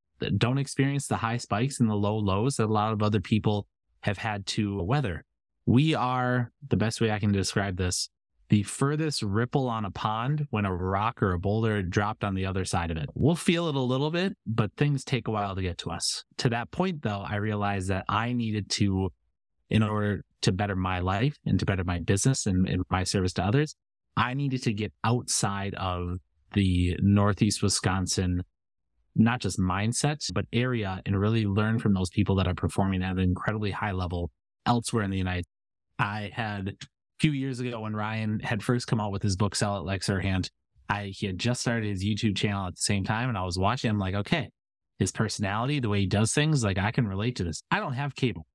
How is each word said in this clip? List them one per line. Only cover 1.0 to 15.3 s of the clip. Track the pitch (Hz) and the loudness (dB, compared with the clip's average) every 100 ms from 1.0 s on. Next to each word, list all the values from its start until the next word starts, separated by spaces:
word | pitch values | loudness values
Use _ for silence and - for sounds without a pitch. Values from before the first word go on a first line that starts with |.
| - | -2
the | 104 | -2
high | 113 120 | -2 -4
spikes | - 104 135 - | -2 0 0 2
and | 113 | 2
the | 104 | 4
low | 101 110 | 2 2
lows | 101 95 127 - | 2 2 0 0
that | 110 | 0
a | |
lot | 107 107 | 2 2
of | 104 | 2
other | 107 104 | 2 2
people | - 107 107 104 - _ _ _ | 2 2 2 0 -4 _ _ _
have | 107 101 | -4 -2
had | 113 104 - | -4 -4 -4
to | - 104 101 | -2 -2 -2
weather. | 90 147 113 80 - _ _ _ - | 0 0 0 -6 -10 _ _ _ 4
We | 117 156 123 | 4 4 2
are, | 123 127 123 123 120 _ 143 | 0 0 0 0 -2 _ -2
the | 98 | 0
best | 110 - | 0 0
way | 113 | 0
I | 104 | 2
can | 107 | 2
describe | 98 92 107 98 92 | 2 2 0 -2 -2
this, | 90 - - _ _ _ - | -2 -2 -6 _ _ _ 2
the | 107 | 2
furthest | 98 - 139 151 156 - | 2 -2 0 0 -2 -2
ripple | 107 104 123 143 127 | -2 0 2 0 0
on | 113 101 | -2 -4
a | |
pond | - 110 110 123 151 143 | -4 -4 -2 -2 -2 -2
when | 107 101 | -2 0
a | 90 | 0
rock | 92 95 110 - | 0 0 0 0
or | 101 | 0
a | 87 | 2
boulder | 98 110 113 104 | 0 0 2 0
dropped | 87 104 104 110 | 0 0 0 -2
on | 101 95 | -4 -2
the | 95 | -2
other | 95 90 | -2 -2
side | 92 85 | -2 -2
of | 80 | -4
it. | 73 - | -6 2
We'll | 127 175 | 2 2
feel | - 170 170 | 2 2 0
it | 139 | 0
a | |
little | 127 131 151 | 0 0 0
bit, | 170 190 - - | 0 -2 -4 -6
but | 110 107 - | -2 -2 2
things | 147 135 | 2 2
take | - 120 | -2 -4
a | 113 | -2